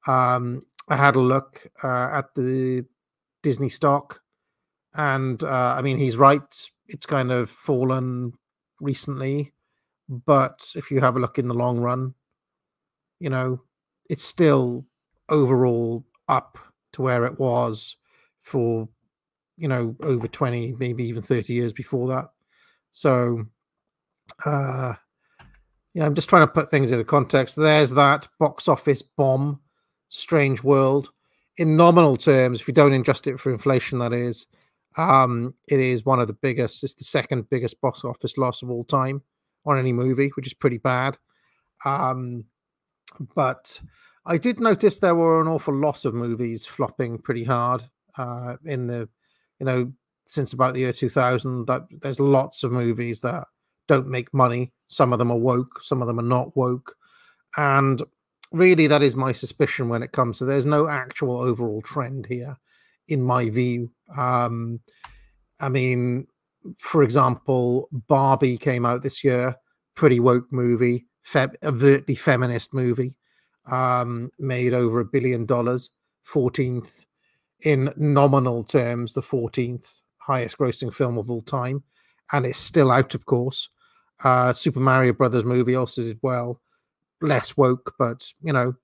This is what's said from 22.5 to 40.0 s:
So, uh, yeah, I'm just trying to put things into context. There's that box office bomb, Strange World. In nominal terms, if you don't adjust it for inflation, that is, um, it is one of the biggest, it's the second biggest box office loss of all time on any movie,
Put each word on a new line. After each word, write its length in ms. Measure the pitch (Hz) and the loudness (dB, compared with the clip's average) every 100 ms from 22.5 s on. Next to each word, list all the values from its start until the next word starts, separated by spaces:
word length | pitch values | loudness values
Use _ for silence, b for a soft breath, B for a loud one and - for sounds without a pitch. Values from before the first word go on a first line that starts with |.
| _ _ _ _ | _ _ _ _
So, 540 | - 151 127 120 117 110 _ _ _ _ _ _ _ _ - - | -2 2 2 2 -4 -8 _ _ _ _ _ _ _ _ -10 -4
uh, 480 | 147 139 131 131 110 _ _ b b b b _ _ _ | -2 -4 -6 -8 -10 _ _ b b b b _ _ _
yeah, 120 | 175 156 | -2 -2
I'm 100 | 147 | 0
just 140 | - | 4
trying 140 | 185 | 6
to 100 | 151 | 6
put 160 | - 139 | 2 0
things 220 | 147 131 | 0 2
into 120 | 120 | 0
context. 520 | 113 147 127 139 127 - | 2 0 2 0 0 2
There's 360 | 156 151 143 | 4 4 4
that 360 | 127 143 147 - _ | 4 4 4 -2 _
box 280 | 151 147 - | -2 0 0
office 340 | 139 - 135 | 0 2 -2
bomb, 580 | - - 135 131 143 143 _ _ _ _ _ | -4 -2 2 2 0 -6 _ _ _ _ _
Strange 520 | - - 165 139 131 | -16 -2 2 2 0
World. 480 | 127 139 135 139 139 _ _ _ _ - | 2 4 4 2 -2 _ _ _ _ -2
In 200 | 160 156 | 2 6
nominal 400 | 170 170 160 127 | 8 8 6 4
terms, 420 | - 135 127 117 | 4 4 4 0
if 80 | - | 0
you 60 | |
don't 200 | 131 143 | 6 6
adjust 340 | 135 123 127 - | 6 2 0 -2
it 120 | 131 | -4
for 100 | 139 | -4
inflation, 480 | 120 139 131 - 131 | -2 0 0 0 -4
that 140 | 120 | -2
is, 320 | 120 120 113 - _ _ _ _ - | -2 -4 -8 -14 _ _ _ _ -4
um, 560 | 175 135 127 120 120 - - | 4 4 4 0 -6 -10 -2
it 100 | 143 | 0
is 260 | 127 123 107 | 2 0 0
one 140 | 131 | 0
of 80 | 113 | 0
the 60 | |
biggest, 500 | 107 139 127 117 - | -2 -4 -2 -4 -4
it's 120 | 135 - | -12 -8
the 100 | - | -4
second 440 | 143 - 127 107 | -4 -2 -6 -4
biggest 300 | 131 117 - | -4 -4 -4
box 240 | 131 - | -6 -6
office 340 | 131 - 123 - | -12 -10 -10 -4
loss 240 | 127 - | -4 -4
of 80 | 123 | -8
all 140 | 120 | -8
time 380 | 120 139 131 139 _ _ _ _ - | -2 -2 -2 -6 _ _ _ _ -2
on 140 | 135 | 0
any 140 | 131 | 0
movie, 360 | 120 | 0